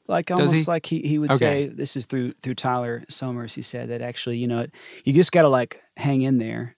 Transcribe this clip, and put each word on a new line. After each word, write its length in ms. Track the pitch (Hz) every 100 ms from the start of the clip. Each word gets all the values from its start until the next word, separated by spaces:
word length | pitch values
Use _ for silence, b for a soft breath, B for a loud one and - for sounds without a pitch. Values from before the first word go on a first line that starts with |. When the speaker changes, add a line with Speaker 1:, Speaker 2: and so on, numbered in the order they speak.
| -
Speaker 1:
like, 180 | 175 170
Speaker 2:
Does 120 | 180
he? 40 |
Speaker 1:
almost 240 | - 160 156
like 180 | 165 -
he, 140 | 160
he 180 | 147 151
would 140 | 147
Speaker 2:
Okay. 60 | 127
Speaker 1:
say, 280 | 151 143 143
this 280 | 135 139 135
is 100 | -
through, 220 | 131 123
through 240 | - 131
Tyler 480 | 123 127 123 120 117 -
Somers, 460 | - 131 120 117 -
he 60 |
said 260 | 120 120 120
that 140 | 120
actually, 340 | 120 - 127 120
you 80 | 120
know, 140 | 117
it, 100 | 120 B B B
you 80 | -
just 200 | 143 180
gotta, 160 | 175 151
like, 320 | 127 117 - _ -
hang 260 | 143 135
in 160 | 131 127
there. 380 | 113 117 120